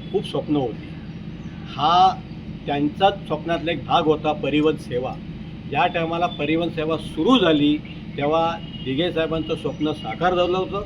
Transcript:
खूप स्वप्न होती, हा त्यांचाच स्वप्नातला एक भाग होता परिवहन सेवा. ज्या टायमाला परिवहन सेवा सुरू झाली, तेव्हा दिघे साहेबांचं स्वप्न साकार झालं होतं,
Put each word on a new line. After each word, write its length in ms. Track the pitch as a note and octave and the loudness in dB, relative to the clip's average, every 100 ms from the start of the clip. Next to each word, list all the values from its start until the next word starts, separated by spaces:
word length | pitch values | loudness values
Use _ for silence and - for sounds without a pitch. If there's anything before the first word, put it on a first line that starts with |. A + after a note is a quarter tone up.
| - | -4
खूप 140 | F#3+ - | -4 -2
स्वप्न 300 | D3+ C3+ D3 | -6 0 0
होती, 320 | A#2+ - - - - - - - - - - - | 0 -6 -10 -12 -12 -12 -12 -12 -12 -12 -10 0
हा 400 | B3 F4 F#4 - - - - - - | 4 6 6 4 -8 -12 -12 -10 -4
त्यांचाच 600 | C#3+ D3 - G3 - - | 0 0 4 2 2 -4
स्वप्नातला 460 | D#3 E3 E3+ D3+ | -4 -2 -2 -2
एक 120 | D#3+ | -4
भाग 180 | - D#3+ | 2 2
होता 300 | D#3 D3 D3+ | 4 2 2
परिवहन 440 | D3 C#3 D3+ D#3 D3 | 0 0 4 4 2
सेवा. 380 | - A#2+ C3 - - - - - - | -2 -4 -4 -6 -10 -10 -10 -12 -4
ज्या 160 | C#3 F3 | 0 2
टायमाला 400 | E3+ E3 E3+ F3 | 2 -2 0 -2
परिवहन 420 | E3 D3 D#3+ E3 | -2 0 0 0
सेवा 280 | D#3 D#3 D#3 | -2 -2 -2
सुरू 420 | D#3 D#3 F3 B3+ | -4 0 6 6
झाली, 380 | F3 D3+ D3 D3 - - - - | 6 6 4 2 -2 -14 -10 -4
तेव्हा 400 | C#3+ E3 E3 E3 - - | 0 2 2 -2 -10 -10
दिघे 280 | B2+ C3+ F3 | -4 -2 0
साहेबांचं 420 | D#3 D#3+ D#3+ D#3 | 0 0 -2 -2
स्वप्न 380 | D#3+ C#3+ B2+ D3+ | -4 -4 -2 -2
साकार 420 | D3 A2 A2 F3 | -2 -6 0 0
झालं 240 | F3+ F3 F#3 | 2 2 2
होतं, 240 | F3 F#3+ | 0 -4